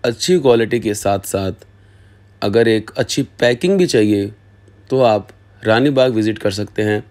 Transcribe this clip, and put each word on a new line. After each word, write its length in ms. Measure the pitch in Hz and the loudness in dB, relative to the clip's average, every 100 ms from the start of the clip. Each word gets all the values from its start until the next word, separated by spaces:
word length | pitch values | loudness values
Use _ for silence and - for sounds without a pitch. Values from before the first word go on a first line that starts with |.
अच्छी 340 | 123 117 - 180 | -4 -4 0 2
क्वालिटी 400 | 139 117 110 120 | 4 2 2 -2
के 140 | 107 | -2
साथ 320 | 104 98 98 - | -4 -2 -4 -4
साथ 400 | 98 95 92 - _ _ _ - - _ _ | -6 -6 -8 -20 _ _ _ -20 -20 _ _
अगर 260 | 104 110 113 | -2 2 2
एक 240 | 110 - | 0 -2
अच्छी 320 | - 123 - 135 - | -6 -4 -4 -6 -2
पैकिंग 380 | 120 120 180 196 | 0 0 0 0
भी 80 | 175 | 2
चाहिए 400 | 120 107 101 101 107 _ _ - - _ | 2 2 0 -2 -10 _ _ -20 -20 _
तो 120 | 131 | 0
आप 260 | 120 107 - - _ - | 2 2 -4 -20 _ -8
रानी 260 | 110 113 143 | 0 2 2
बाग 240 | 131 127 | 2 2
विजिट 240 | 110 107 107 | 2 -2 -2
कर 120 | 104 | -4
सकते 300 | 101 104 - | -4 -8 -4
हैं 220 | 107 107 - | -2 -4 -6